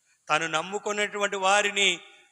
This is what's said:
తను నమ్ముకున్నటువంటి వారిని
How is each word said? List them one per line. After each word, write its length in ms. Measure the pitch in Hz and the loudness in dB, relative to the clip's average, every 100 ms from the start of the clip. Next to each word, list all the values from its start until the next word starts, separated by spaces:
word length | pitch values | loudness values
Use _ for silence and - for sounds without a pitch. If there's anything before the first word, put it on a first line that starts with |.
| _ _ - | _ _ -2
తను 180 | 156 160 | 0 0
నమ్ముకున్నటువంటి 880 | 160 180 202 214 208 202 202 202 196 | -2 -4 -6 -4 -2 -2 -2 -2 0
వారిని 640 | 190 202 202 196 190 175 - - _ | 2 2 2 2 0 0 -6 -20 _